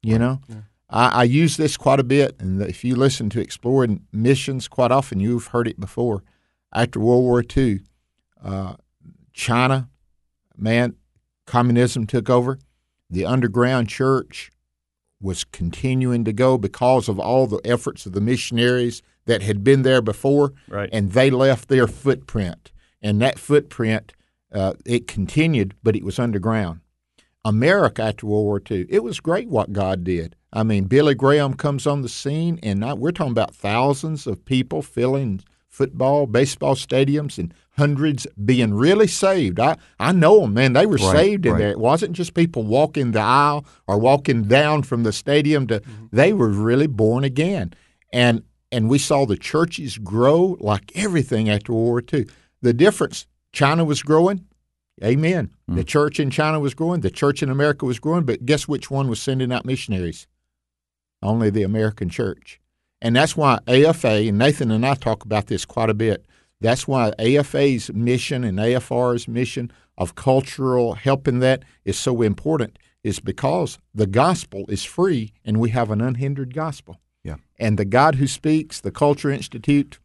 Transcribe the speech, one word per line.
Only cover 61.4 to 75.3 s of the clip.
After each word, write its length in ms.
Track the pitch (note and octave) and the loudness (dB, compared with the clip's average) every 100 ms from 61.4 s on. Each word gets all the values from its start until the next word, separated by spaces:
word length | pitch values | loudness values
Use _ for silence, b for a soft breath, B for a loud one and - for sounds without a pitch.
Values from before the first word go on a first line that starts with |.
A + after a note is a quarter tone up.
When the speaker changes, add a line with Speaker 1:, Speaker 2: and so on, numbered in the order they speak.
| G#2+ | 2
Speaker 1:
the 120 | G#2 | 0
American 460 | F#2+ G#2+ G#2+ G#2+ F2+ | -2 0 -2 -2 -8
church. 520 | - A2 E2 - - _ _ _ _ | -4 -6 -6 -16 -20 _ _ _ _
And 140 | A#2 A#2+ | 0 2
that's 180 | D#3+ D#3+ | 2 2
why 240 | C#3+ A#2+ - | 0 0 2
A 200 | B2+ D3+ | 4 6
F 180 | E3 | 4
A, 240 | B2 G#2+ A2 | 0 2 2
and 100 | G2+ | 2
Nathan 320 | C3+ C#3+ B2+ | 2 2 0
and 140 | A2 | 0
I 100 | B2+ | 0
talk 300 | C3+ B2 A2+ | -2 -2 -6
about 220 | G#2 G#2+ G#2 | -4 -4 -2
this 180 | G#2 | -6
quite 240 | - - A2+ | -6 -2 -2
a 40 | |
bit, 320 | G#2+ A2+ G2 _ _ _ _ | 0 0 -2 _ _ _ _
that's 260 | A2+ C3 - | -2 -2 -2
why 260 | C3+ A2+ - | 0 0 0
A 200 | A2+ C#3+ | 2 2
F 160 | C#3 | 0
A's 360 | C#3+ C#3+ B2 - | 0 2 0 -4
mission 500 | G2 A#2+ B2 - C3 | -4 0 0 -2 -4
and 160 | A#2+ F#2+ | -4 -2
A 140 | A2 | 0
F 180 | B2+ - | 0 -2
R's 340 | B2 B2 A#2+ A#2 | -2 0 -2 -4
mission 440 | A#2 B2+ - A#2+ b b - | -4 -4 -6 -10 b b -8
of 180 | F2+ | -8
cultural 800 | - - C3 C3 - C3 B2 A#2 | -2 2 2 2 -6 -2 0 0
help 320 | G2+ C#3 C#3 C#3 | -2 -2 0 0
in 100 | B2 | 0
that 220 | B2+ C3 b b - | 2 0 b b -8
is 120 | - | -4
so 220 | - A#2+ | -2 0
important, 560 | A2 G2+ D3 D#3 A2+ _ _ _ | 0 0 -2 -2 -2 _ _ _
is 180 | G#2+ F#2+ | -6 -6
because 580 | - F#2 C3 E3+ D3 - _ | -8 -4 -2 -2 -4 -8 _
the 120 | G#2 G#2 | -4 0
gospel 580 | G#2 D#3 F3 - G2 G2 | 2 2 0 -6 -12 -8
is 160 | G2+ | -8
free 480 | - - F#3+ C#3+ G#2+ | -8 -2 0 0 -6